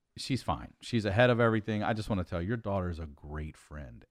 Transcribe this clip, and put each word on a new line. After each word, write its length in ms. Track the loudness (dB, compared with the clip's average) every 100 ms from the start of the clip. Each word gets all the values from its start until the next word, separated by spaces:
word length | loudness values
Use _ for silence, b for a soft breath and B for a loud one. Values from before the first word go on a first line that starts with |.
| _ -10
she's 260 | -4 -2
fine. 300 | -2 -4 -8 -16
She's 240 | -4 0
ahead 260 | 2 6 6
of 80 | 6
everything. 420 | 4 4 0 0
I 100 | 0
just 160 | -2 0
wanna 160 | -2
tell 160 | -2 -4
you, 80 | -2
your 80 | -4
daughter 320 | -2 -2 -2
is 100 | -4
a 80 | -10
great 500 | -14 -10 -8 -8 -12
friend. 480 | -16 -14 -14 -16 -8